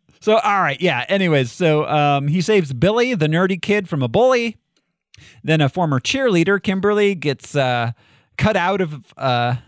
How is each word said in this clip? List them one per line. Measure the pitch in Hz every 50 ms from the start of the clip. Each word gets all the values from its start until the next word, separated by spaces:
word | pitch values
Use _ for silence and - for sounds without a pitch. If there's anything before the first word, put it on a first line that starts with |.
| _ _ _ _
so, | - 214 214 226
all | - 208 202 196 180
right, | 147 139 123
yeah. | 160 175 135 123 123 -
Anyways, | 190 196 190 175 156 139 131 120 -
so, | - 180 160 151 151 151
um, | - 151 151 147 147 143 143 139 143
he | 151 185
saves | 165 - 214 202 165 135 135
Billy, | 117 139 190 214 240 240 254 254
the | 175 156
nerdy | 151 156 170 190 185 196 175
kid, | - - 208 208 196 170
from | 175 143 131
a | 120
bully. | 113 202 240 254 254 240 233 233 208 _ _ _ _ _ _ _ _ _ _ _ _ - - - - - -
Then | 135 156 156
a | 147 131
former | - 185 175 156 139 131
cheerleader, | - - - 269 269 247 196 170 165 170 202 190 -
Kimberly, | 220 190 190 185 208 208 208 208 202 196
gets, | 165 139 147 135 - - - -
uh, | 147 135 127 123 120 117 117 117 - _ _ _ _ _ _ _ -
cut | - 214 220
out | 185 170 185 196 196
of, | 185 156 151 135 - - -
uh, | - 135 131 123 120 120 120 123 120 -